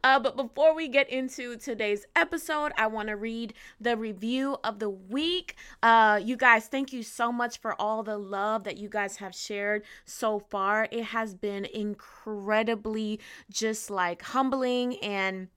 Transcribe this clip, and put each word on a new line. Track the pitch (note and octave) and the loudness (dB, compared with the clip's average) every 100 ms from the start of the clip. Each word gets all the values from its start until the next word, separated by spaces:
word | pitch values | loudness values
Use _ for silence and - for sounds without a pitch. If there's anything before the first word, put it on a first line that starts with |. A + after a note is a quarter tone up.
Uh, | C4 C4+ | 6 6
but | C4 B3 | 4 -2
before | A#3+ - D#4+ | -6 4 4
we | D#4+ D#4+ | 6 2
get | C4+ C#4 | 2 2
into | B3+ C4 - B3 A#3 | -2 -4 -8 -10 -10
today's | - A3 G#3+ G#3 - - | -8 -2 0 -2 0 0
episode, | E4+ E4 - D4+ D4 - | 0 -2 -4 -2 -2 0
I | A3 | 0
wanna | G#3+ G#3+ G#3 | 0 -6 -4
read | A3 A3+ A#3 - - - | -6 -6 -8 -10 -20 -4
the | A3+ A#3 | 0 0
review | A3 F#3+ A3 C4 C4+ C4+ | -2 -4 -2 0 0 0
of | A3 G#3 | -4 -2
the | G#3+ | -6
week. | F#3+ F#3+ B3+ E4 F4+ - - - - | -6 -6 -2 0 -2 -4 -16 -20 2
Uh, | A3+ A3+ A3 G#3 | 6 8 8 6
you | G#3 B3 | 2 4
guys, | B3+ A3+ A3 | 8 6 4
thank | C4+ C4+ | -4 -4
you | B3+ | -6
so | A3 - A#3+ | -10 -4 -2
much | A#3+ A#3+ - | 0 -4 -4
for | A3+ - | -6 -2
all | G#3 A3 | -2 -2
the | G#3+ G#3 | -4 -6
love | G3 G3 G#3 A3 | -6 -4 -2 -2
that | G#3 D#3 | -4 -10
you | G#3 | -6
guys | G#3+ G3 G3 | -4 -4 -6
have | G3 F3+ | -12 -10
shared | - G#3 G3+ G#3+ G#3 - - | -8 -4 0 -2 -4 -20 -18
so | - A3+ G#3 | -4 -2 -2
far. | - G3+ G3 G#3+ A3 | -4 -2 2 2 0
It | A#3 A3 | -4 -4
has | A3+ A3+ F#3 | -4 -4 -4
been | G#3 G3+ G3+ | -6 -4 -6
incredibly | A3 G#3 G#3 - - - G#3 G3 G#3+ A3 A3+ A3 A3 G#3+ G#3+ - - - | -4 -4 -6 -12 -16 -10 -8 2 2 4 0 -2 -2 -2 -4 -8 -20 -10
just, | - A3 G#3+ - | -4 -2 -2 -4
like, | G3 F3 F3 | 0 0 -2
humbling | - B3+ C4+ C4 B3+ B3 B3 B3+ | -2 0 2 2 2 2 0 -2
and | G#3 G3+ F#3+ F#3+ F#3 | -4 0 -2 -2 -10